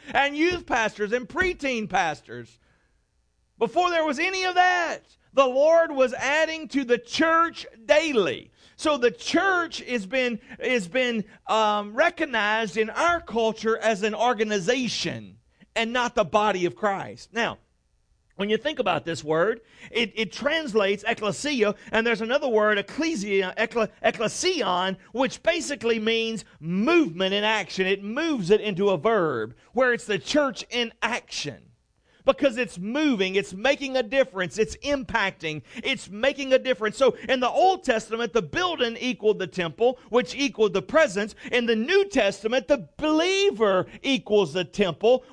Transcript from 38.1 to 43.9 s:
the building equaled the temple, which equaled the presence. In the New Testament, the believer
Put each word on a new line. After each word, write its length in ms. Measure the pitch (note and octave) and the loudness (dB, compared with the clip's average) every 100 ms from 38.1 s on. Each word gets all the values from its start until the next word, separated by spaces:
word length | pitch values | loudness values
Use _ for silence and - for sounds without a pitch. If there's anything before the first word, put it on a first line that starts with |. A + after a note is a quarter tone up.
| A3 A#3 | -6 -2
the 100 | A#3 | -2
building 540 | D#3+ E4 F4+ D#4+ A#3 A#3 | -2 -2 -2 0 -2 -2
equaled 420 | B3+ - G#3+ F#3 | -4 0 0 0
the 80 | F#3 | -2
temple, 500 | - E3 - A#3+ B3 - | -4 -6 2 0 0 0
which 260 | A3 B3 A3+ | 0 0 -2
equaled 380 | C#4 G#3 G#3+ | -4 2 2
the 80 | F#3 | 2
presence. 500 | - D4+ D4+ F#3 G#3+ - C4+ | 2 2 4 0 -6 -8 -4
In 140 | A#3+ A#3 | -2 0
the 100 | A3 | 0
New 300 | B3 G4 G4 | 2 2 2
Testament, 580 | C4 G3+ - A3 C4 - | 2 2 0 -2 -2 2
the 220 | C#4+ - - | 0 0 -4
believer 920 | D4+ D#4 F4 G4 G4+ A3+ G#3+ F#3 - | 0 2 2 2 2 2 2 2 0